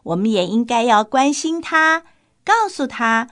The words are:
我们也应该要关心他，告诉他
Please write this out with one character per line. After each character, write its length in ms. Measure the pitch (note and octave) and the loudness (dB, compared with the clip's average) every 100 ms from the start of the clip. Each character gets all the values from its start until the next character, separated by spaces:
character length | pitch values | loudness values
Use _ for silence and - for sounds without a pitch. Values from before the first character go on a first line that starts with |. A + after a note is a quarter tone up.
我 140 | - F3 | -6 -2
们 120 | A3 | 0
也 160 | G#3 | 0
应 200 | F3 A3 | 0 -2
该 180 | A#3 A#3 | 0 0
要 220 | A#3+ G#3+ | 4 2
关 280 | G#3+ C4 C#4 | 2 0 0
心 280 | C#4+ D#4+ E4 | 0 -4 -4
他， 420 | - D#4+ D#4+ E4 E4 _ _ _ | -2 0 2 0 -4 _ _ _
告 240 | - A4+ G#4 | -2 0 0
诉 200 | - C4+ | -4 -6
他 400 | - A3+ A3+ A#3+ | -2 0 0 -2